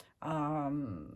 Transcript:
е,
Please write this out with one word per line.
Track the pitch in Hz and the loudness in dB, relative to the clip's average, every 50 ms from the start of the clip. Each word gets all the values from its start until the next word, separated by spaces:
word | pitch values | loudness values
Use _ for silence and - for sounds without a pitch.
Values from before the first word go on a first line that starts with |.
| - - _ - - | -20 -20 _ -6 -2
е, | 156 160 156 147 147 147 147 143 139 143 147 139 113 92 80 73 - - | 0 0 2 2 2 2 2 2 2 2 0 0 -2 -4 -4 -6 -10 -12